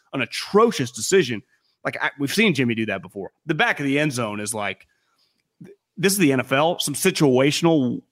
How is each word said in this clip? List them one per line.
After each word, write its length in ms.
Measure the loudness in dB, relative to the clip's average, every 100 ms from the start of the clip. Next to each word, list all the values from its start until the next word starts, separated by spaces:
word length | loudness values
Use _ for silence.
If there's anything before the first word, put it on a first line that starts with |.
| _
an 80 | -8
atrocious 680 | -6 -8 -2 2 2 2 -6
decision. 500 | -6 0 2 2 -2 -10 _ _ _
Like, 140 | -10 -6
I, 100 | -6 -4
we've 140 | -4
seen 200 | 2 2
Jimmy 200 | 2 0
do 120 | 0 -2
that 160 | -6
before. 300 | -8 -12 -14 -10 -6
The 80 |
back 280 | -2 -2 -2
of 40 | -2
the 140 | 0
end 140 | 0
zone 260 | -2 -6 -6
is 140 | -8
like, 340 | -6 -8 -8 _ _ _ _ _ _ _ _ -20 -20 _ -2
this 160 | 0
is 60 | 2
the 120 | 4
N 80 | 2
F 140 | 2
L, 260 | 2 2 0
some 140 | -4
situational 1080 | -2 0 2 4 6 4 2 2 4 2 -2 -4